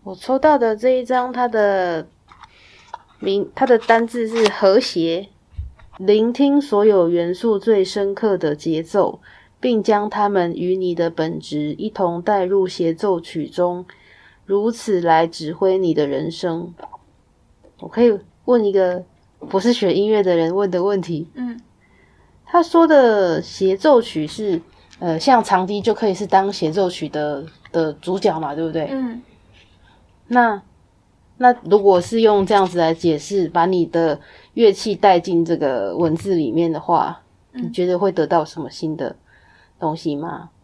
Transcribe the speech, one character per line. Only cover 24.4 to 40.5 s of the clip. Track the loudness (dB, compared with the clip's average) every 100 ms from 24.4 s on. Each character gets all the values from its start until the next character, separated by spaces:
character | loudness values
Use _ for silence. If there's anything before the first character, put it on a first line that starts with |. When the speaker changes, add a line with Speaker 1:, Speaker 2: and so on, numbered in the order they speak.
| -4 -4 -6 _ _ -8
Speaker 1:
呃， | -4 -2
像 | 4 4
长 | 4 0 0
笛 | -4
就 | -2
可 | 0 0
以 |
是 | -2 2
当 | 2 2
协 | -2 -4
奏 | 0 -2
曲 | -2 -8
的， | -6 -4 -6 -10 _ -6
的 | -2 -2
主 | -4 -6 -2
角 | -2 -2
嘛， | -6
对 | -6
不 | -6
对？ | -4 -6
Speaker 2:
嗯。 | -6 -8 -10 -18 _ _ _ _ _ _ _ _ _ _
Speaker 1:
那， | 2 2 0 -10 _ _ _ _ _ _ _
那 | 4 4
如 | 2 6
果 | 6 6
是 | 4 2
用 | 4 4 4
这 |
样 | 2
子 | 2 2
来 | 0
解 | 2 0 -2
释， | -2 -2 -2
把 | 0 2
你 | 2
的 | 0 0 0 -2 -8 -20 -14
乐 | 2 4
器 | 4 -4
带 | 2 4 4
进 | 2 -2
这 | 0 -2
个 | -2 -2 -4 -2
文 | -2
字 | -2 -2 -2
里 | -2
面 | -2 -2
的 | -4
话， | 0 0 0 -6 _ _ _
Speaker 2:
嗯。 | -12
Speaker 1:
你 | -10
觉 | -4 -2
得 | 0
会 | 0
得 | 0 0
到 | 0
什 | -2 -8
么 | -12
新 | -10 -8 -6
的 | -8 -10 _ _ _ _ _ _
东 | -6 -4
西 | -6
吗？ | -6 -8 -12 -16